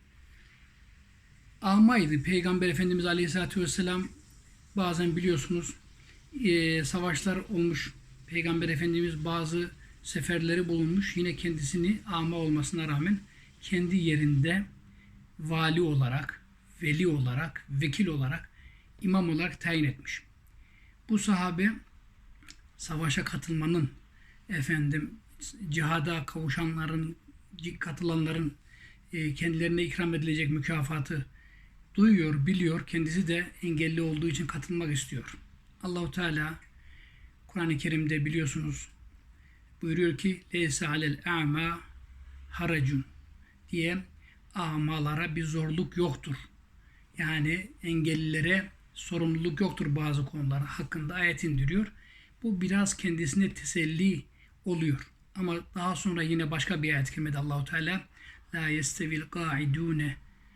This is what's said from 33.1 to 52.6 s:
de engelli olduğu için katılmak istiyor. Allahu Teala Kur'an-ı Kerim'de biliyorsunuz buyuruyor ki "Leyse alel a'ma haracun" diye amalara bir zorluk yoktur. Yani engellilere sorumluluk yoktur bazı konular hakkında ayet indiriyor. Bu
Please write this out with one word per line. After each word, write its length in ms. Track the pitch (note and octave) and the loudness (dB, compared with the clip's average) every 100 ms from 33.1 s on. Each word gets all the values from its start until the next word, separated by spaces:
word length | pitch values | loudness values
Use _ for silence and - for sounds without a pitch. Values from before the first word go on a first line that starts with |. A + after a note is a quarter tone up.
| F3 E3 | 0 0
de 220 | E3+ F3+ - | 0 -4 -6
engelli 400 | F3 D#3 D#3+ D#3+ | -2 0 0 0
olduğu 260 | E3 D3+ E3 | 0 0 -2
için 180 | C3+ C#3+ | -2 -4
katılmak 460 | D3+ - E3+ E3 | -6 -4 -4 -2
istiyor. 440 | C#3 - B2+ - - - - - - | -2 -4 -8 -10 -16 -20 -20 -20 -12
Allahu 280 | F#3 F3 E3 | -6 -4 -4
Teala 480 | F3+ E3+ D#3 D#3 D#3+ - - - - - - - - - | -2 -2 -2 -4 -8 -16 -20 -20 -20 -20 -20 -20 -20 -8
Kur'an-ı 320 | F#3 E3 D3 | -2 0 0
Kerim'de 460 | F3 D#3 D3+ D#3 | 0 0 0 0
biliyorsunuz 640 | C#3+ E3 D3 - D3+ C3+ - - - - - - - - - - | 0 0 -2 -2 -4 -6 -10 -20 -20 -20 -20 -20 -20 -20 -20 -8
buyuruyor 360 | E3 D#3+ E3+ C#3+ | -2 2 2 2
ki 240 | G3 F3+ - | -2 -2 -4
"Leyse 340 | F3 E3 C3+ E3 | -2 0 0 -2
alel 320 | D#3 D#3 C#3+ F3 | 0 0 -2 -2
a'ma 540 | E3+ D3 D#3 E3 E3+ - - - - - - - | 0 2 0 -2 -4 -10 -20 -20 -20 -20 -20 -12
haracun" 540 | - E3+ D#3+ C3+ C#3 - - - - - - - | -4 0 2 2 0 -2 -12 -20 -20 -20 -20 -6
diye 280 | F3 E3 F#3 F#3 - - - - | -2 0 -2 -6 -18 -20 -20 -12
amalara 840 | G3+ E3 D#3 D3+ D#3 D3 D#3+ E3+ D#3+ | -6 -2 0 0 0 0 -2 -2 -4
bir 80 | |
zorluk 520 | D#3+ D#3+ D#3 D#3 E3 F3 | -2 -2 -2 -2 -2 0
yoktur. 400 | F3 C3 - C3 - - - - - - - - | 0 -2 -8 -10 -10 -20 -20 -20 -20 -20 -14 -6
Yani 520 | D#3+ D#3+ D3+ F3 F#3 - | -2 0 0 -2 -4 -8
engellilere 840 | E3+ E3 D#3+ D#3 D#3 D#3 E3 F#3+ G3 - - | -2 0 2 0 0 0 2 2 0 -12 -20
sorumluluk 640 | - - E3+ E3 D#3+ E3+ D3+ | -14 -6 -2 0 0 0 0
yoktur 360 | G3 - D#3 C#3+ | 0 0 0 0
bazı 280 | D3+ C#3+ | 0 0
konular 380 | C#3 D3+ C#3 C#3 | -2 -2 -2 0
hakkında 520 | C#3+ - C#3 D#3+ D3+ | -2 -6 -6 -6 -4
ayet 300 | F3+ F3 E3 | 0 0 0
indiriyor. 420 | E3 C#3 C#3 F#3+ G#3+ - - - - - | 0 0 2 2 0 -6 -20 -20 -20 -6
Bu 180 | A#3 F#3 | -4 0